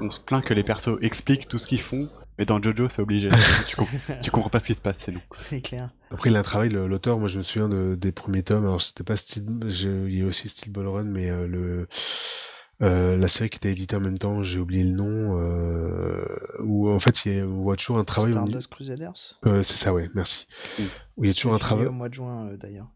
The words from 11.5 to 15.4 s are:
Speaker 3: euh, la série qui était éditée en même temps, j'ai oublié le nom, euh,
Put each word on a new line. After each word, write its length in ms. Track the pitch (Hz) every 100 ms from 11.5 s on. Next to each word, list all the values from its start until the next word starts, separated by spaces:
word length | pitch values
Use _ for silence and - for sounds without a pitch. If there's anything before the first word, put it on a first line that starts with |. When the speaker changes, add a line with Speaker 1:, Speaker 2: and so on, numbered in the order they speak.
| 90 90 87 87 - - - - - - - - -
Speaker 3:
euh, 340 | 101 90 90 92
la 120 | 90
série 200 | - -
qui 100 | -
était 120 | 101
éditée 240 | 95 92 104
en 40 |
même 180 | 95 95
temps, 240 | 101 104
j'ai 160 | 92 90
oublié 240 | 85 92
le 80 | 92
nom, 480 | 92 101 110 107
euh, 840 | 90